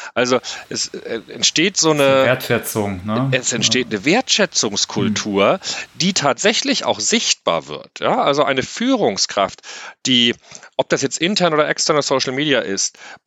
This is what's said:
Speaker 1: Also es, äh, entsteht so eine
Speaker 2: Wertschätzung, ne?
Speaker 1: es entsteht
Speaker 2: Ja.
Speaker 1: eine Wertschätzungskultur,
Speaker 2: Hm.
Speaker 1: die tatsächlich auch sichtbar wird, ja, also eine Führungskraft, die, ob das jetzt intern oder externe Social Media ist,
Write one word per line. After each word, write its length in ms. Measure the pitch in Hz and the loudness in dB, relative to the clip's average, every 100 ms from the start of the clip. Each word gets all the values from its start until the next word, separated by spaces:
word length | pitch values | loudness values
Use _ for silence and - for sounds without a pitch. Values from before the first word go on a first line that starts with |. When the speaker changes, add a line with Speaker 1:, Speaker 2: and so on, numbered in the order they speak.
| - | -8
Speaker 1:
Also 260 | - 123 127 - - - | -2 0 0 -2 -14 -10
es, 180 | 120 - | -8 -6
äh, 260 | - - 113 - | -8 -8 -8 -10
entsteht 480 | 120 107 - 180 196 | -2 0 2 0 2
so 160 | 160 | 2
eine 320 | 151 139 135 131 | 4 4 6 4
Speaker 2:
Wertschätzung, 800 | 131 - 117 - 110 101 95 98 | 2 0 -2 0 -2 -2 -4 -4
ne? 240 | 110 135 | -2 0
Speaker 1:
es 180 | 131 123 | 0 -2
entsteht 400 | 120 - 127 120 | 0 0 0 0
Speaker 2:
Ja. 60 | 104 | -2
Speaker 1:
eine 80 | 92 | 2
Wertschätzungskultur, 1500 | 208 - - 190 - 117 101 - - 117 104 110 98 101 | 0 2 0 0 0 -2 -2 -4 0 0 0 0 2 4
Speaker 2:
Hm. 60 | 185 - - - - | 2 -2 -10 -10 -4
Speaker 1:
die 180 | 180 | -2
tatsächlich 720 | 190 143 123 202 233 269 262 - | 0 0 2 0 0 0 -2 -2
auch 160 | 104 | -2
sichtbar 680 | - 220 - - - 82 71 | 0 0 0 -2 0 -2 -2
wird, 320 | 71 - - | -12 -12 -4
ja, 240 | 107 214 | -2 0
also 200 | 165 143 143 | 2 2 2
eine 180 | 135 | 0
Führungskraft, 1000 | 117 - 247 262 151 95 - - 95 - - - - - - | -4 -4 -2 0 0 -2 -2 0 0 -2 -16 -16 -16 -8 0
die, 280 | 127 120 113 - - - - | 4 4 0 -8 -20 -12 -4
ob 100 | - | 0
das 140 | 156 | 0
jetzt 160 | 135 - | -2 -2
intern 360 | 170 202 175 | -2 2 2
oder 140 | 151 147 | 2 0
externe 340 | - - 156 | 0 0 0
Social 320 | - 135 127 | 2 0 0
Media 280 | 131 151 127 | -2 0 0
ist, 360 | 85 98 - - - - | 0 -4 -4 -8 -20 -10